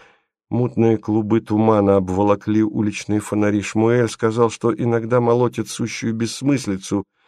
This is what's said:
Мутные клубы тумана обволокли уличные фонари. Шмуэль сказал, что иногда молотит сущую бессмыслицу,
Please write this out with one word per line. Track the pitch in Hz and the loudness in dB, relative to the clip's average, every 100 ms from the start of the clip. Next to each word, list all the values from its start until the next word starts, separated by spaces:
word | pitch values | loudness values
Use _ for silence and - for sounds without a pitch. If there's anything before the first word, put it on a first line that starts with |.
| - _ _ _ _ | -20 _ _ _ _
Мутные | 113 123 123 113 110 | -4 -2 2 2 2
клубы | - 107 107 113 | 0 -2 0 -2
тумана | 113 107 110 107 101 98 | 0 2 4 4 4 4
обволокли | 92 92 104 101 - 107 | 2 0 2 0 0 0
уличные | 107 120 107 101 - 104 | 0 0 -4 -4 -4 -4
фонари. | 101 104 104 104 | -2 0 0 0
Шмуэль | 95 110 110 120 113 | -2 0 2 2 0
сказал, | - 113 110 117 | -2 -2 2 0
что | - 120 | 0 -2
иногда | - 120 117 113 123 | -2 0 -2 0 0
молотит | 120 120 120 120 110 | 2 2 0 -2 -8
сущую | - 117 - 117 | -6 -6 -6 -6
бессмыслицу, | 113 113 - 135 139 - 95 - 104 95 _ | -4 -6 -4 -2 -2 -2 -6 -4 -4 -4 _